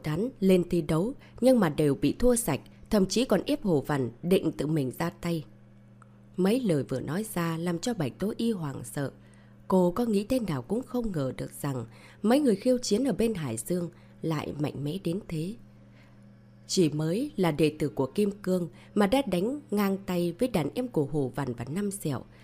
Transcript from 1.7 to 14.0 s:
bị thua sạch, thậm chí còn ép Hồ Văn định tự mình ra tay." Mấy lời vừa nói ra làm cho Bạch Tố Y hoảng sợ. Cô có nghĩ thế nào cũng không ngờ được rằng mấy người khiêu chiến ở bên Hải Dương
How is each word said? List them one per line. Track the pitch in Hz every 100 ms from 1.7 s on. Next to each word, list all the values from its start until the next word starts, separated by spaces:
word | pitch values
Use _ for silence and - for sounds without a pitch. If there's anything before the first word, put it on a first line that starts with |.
| 143 151
bị | 139 143 -
thua | 247 -
sạch, | - 131 - - -
thậm | 214 190
chí | 220
còn | 262 196 -
ép | 294
Hồ | 202 151 -
Văn | 143 117 -
định | 175 190 160
tự | - 147
mình | 156 127 107
ra | 170
tay." | - 170 165 - - - - - - - - - -
Mấy | 190 254
lời | 233 147
vừa | - 131
nói | - 165 220
ra | 180 165 165
làm | 175 170
cho | 247
Bạch | 214 135 -
Tố | 196 240
Y | 233
hoảng | 202 151 -
sợ. | - 147 135 - - - - - -
Cô | 185 175
có | 180
nghĩ | 240 196
thế | 208 262
nào | 190 139
cũng | - 226
không | 262 247 226
ngờ | 160 131 -
được | 135 -
rằng | 143 127 117 - - -
mấy | 208 277
người | 277 190
khiêu | 254 247
chiến | - 202
ở | 269
bên | 180 226
Hải | 202 139 113
Dương | - 180 170 -